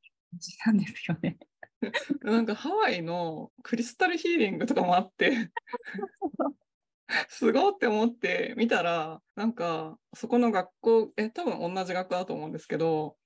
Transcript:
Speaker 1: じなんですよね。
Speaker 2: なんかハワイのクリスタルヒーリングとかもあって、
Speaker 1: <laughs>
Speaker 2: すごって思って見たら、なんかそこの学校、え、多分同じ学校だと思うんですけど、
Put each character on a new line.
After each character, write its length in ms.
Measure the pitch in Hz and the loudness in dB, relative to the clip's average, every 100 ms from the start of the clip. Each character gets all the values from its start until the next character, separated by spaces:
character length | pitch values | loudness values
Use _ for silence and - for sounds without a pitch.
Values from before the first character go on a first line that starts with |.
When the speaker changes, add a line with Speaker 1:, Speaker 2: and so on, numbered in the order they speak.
| _ _ _ 175 | _ _ _ -14
Speaker 1:
じ 180 | - - 226 | -14 -2 2
な 60 | |
ん 40 | 208 | 4
で 80 | - | 2
す 240 | - - | -4 -6
よ 60 | 165 | -2
ね。 160 | 175 - - _ - _ 208 - - 285 | -4 -6 -14 _ -20 _ -6 -6 -4 -4
Speaker 2:
な 180 | - 226 | 2 2
ん 60 | 220 | 2
か 80 | |
ハ 160 | 208 285 | -2 -2
ワ 160 | 415 381 | 2 2
イ 120 | 180 | 0
の 480 | 165 175 165 156 170 - | -2 -4 -4 -6 -12 -16
ク 140 | - 233 | -6 -4
リ 60 | |
ス 140 | 233 - | -4 0
タ 120 | 370 | 0
ル 80 | 339 | 2
ヒ 180 | 339 | 0
ー 40 | 339 | 2
リ 120 | 208 | 2
ン 80 | 170 | 0
グ 80 | - | 0
と 80 | |
か 80 | 254 | 0
も 140 | 180 180 | 4 2
あ 40 | |
っ 100 | - | 2
て、 400 | - - 247 185 - - - - - 392 - | 0 2 2 -2 -6 -8 -12 -10 -8 -10 -8
Speaker 1:
<laughs> 360 | 330 - 285 - _ _ _ _ - - - | -8 -2 -4 -4 _ _ _ _ -6 -6 -4
Speaker 2:
す 240 | - 226 | 0 2
ご 180 | 254 392 | 4 2
っ 80 | 392 | 2
て 80 | 240 | 0
思 200 | 214 233 | 2 2
っ 40 | |
て 440 | - 180 - - 247 | 0 -2 -2 -2 0
見 120 | 233 | 2
た 140 | 202 | 2
ら、 380 | 170 170 156 160 _ | 2 0 -2 -8 _
な 120 | - 226 | -2 -2
ん 60 | |
か 460 | 233 170 160 160 - _ | 0 -2 -2 -4 -12 _
そ 140 | - 220 | -12 2
こ 100 | 247 | 4
の 120 | 240 | 4
学 200 | 196 180 _ | 2 -2 _
校、 320 | 233 226 214 - | 4 6 4 -2
え、 140 | 220 | -4
多 140 | 339 | -2
分 300 | 339 180 170 | -4 -2 -4
同 100 | 190 | -4
じ 80 | 180 | -2
学 160 | 180 185 | -4 -2
校 60 | |
だ 100 | 180 | -4
と 100 | 185 | -2
思 120 | 160 156 | -6 -8
う 20 | |
ん 40 | |
で 60 | 156 | -10
す 80 | - | -6
け 120 | 156 | 0
ど、 380 | 165 156 151 - | 2 2 -2 -8